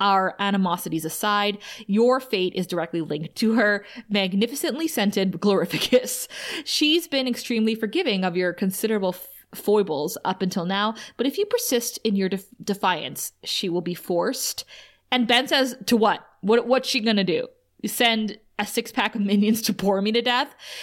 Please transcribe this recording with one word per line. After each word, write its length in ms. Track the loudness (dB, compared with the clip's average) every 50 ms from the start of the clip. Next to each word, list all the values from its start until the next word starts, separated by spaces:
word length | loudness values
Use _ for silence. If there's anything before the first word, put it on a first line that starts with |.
our 340 | 2 4 4 4 2 0 -2 -2
animosities 680 | -2 0 2 2 2 2 0 -2 -2 -4 -4 -4 -4
aside. 540 | -4 -6 -2 0 0 2 2 2 0 -2 -4 -10 -16 -18 -14 -4
Your 340 | 0 2 4 6 6 4 2
fate 320 | 0 -2 -2 0 0 0 0
is 120 | -2 -4
directly 340 | -2 -2 -2 -2 -2 -2 -4
linked 360 | -4 -4 -4 -6 -6 -8 -4
to 180 | 0 2 4 4
her 300 | 4 4 4 2 0 -2 -8 -16 -18 -8 -2
magnificently 760 | 0 0 0 2 2 0 0 0 0 -4 -4 -4 -2 -2 -2 -2
scented 520 | 0 0 0 2 2 2 0 0 0 0
glorificus. 880 | 2 2 4 4 2 0 -2 -4 0 2 2 2 2 2 -4 -8 -8 -10 -12 -12 -10 -8 -10 -8 -6
She's 440 | -4 -2 0 2 2 2 2 0 0
been 180 | -2 -2 0 0
extremely 460 | -2 -4 -4 -2 0 2 2 2 0
forgiving 500 | 0 -4 -2 -2 -2 0 0 0 0 0
of 120 | 0 0
your 160 | 0 0 0 0
considerable 580 | 0 -2 -2 -2 -2 -2 0 0 0 0 -2 -4
f-, 140 | -6 -12 -18 -20 -20 -20 _ -18
foibles 600 | -6 0 2 4 4 4 2 0 -2 -2 -4 -6 -4 -4
up 160 | -4 -2 0 -2
until 220 | -2 -2 -2 -2
now, 300 | -2 -2 0 -2 -2 -4 -6 -12 -16 -6
but 100 | -2 -2
if 100 | -2 0 -2
you 60 | -2
persist 520 | 0 0 -2 0 0 0 0 0 -2 -8 -4 -2
in 120 | 0 0
your 120 | 2 2 0
def-, 160 | -2 -4 -6 -12 -18 -10 -6
defiance, 680 | -4 -4 0 2 0 0 0 -4 -8 -8 -8 -10 -10 -12 _ -10
she 240 | -6 -6 -4 -2 -2
will 120 | -2 -2 -2
be 120 | -4 -6
forced. 720 | -6 -6 -2 -2 0 0 0 -2 -4 -4 -6 -6 -8 -12 -14 -18 -20 -20 -20 _ _ _ _
And 160 | 0 0 2 4
Ben 180 | 4 2 2
says, 300 | 2 2 2 2 0 -2 -6 0
"To 100 | 0 2
what? 240 | 4 4 2 2 0 -6 -14 _ _
What, 260 | 0 2 2 2 4
what's 220 | 4 2 2 2 0
she 120 | -2 0
gonna 220 | 2 2 2 4 2
do? 240 | 2 2 0 -2 -4 -10 _ _ _ _ _ -8
Send 540 | -6 -2 2 2 2 2 2 0 -2 -6 -8 _ _ _ -8
a 80 | -6
six-pack 480 | -4 -4 -4 -4 -2 -2 -2 -2 -2 -2
of 60 | -2
minions 400 | 0 2 4 4 4 4 2 2 0
to 100 | -2 -2
bore 260 | 0 0 0 2 2
me 100 | 0 0 0
to 100 | 0 0
death? 320 | 2 0 0 0 -2 -6 -14 -18 -16 -16 -14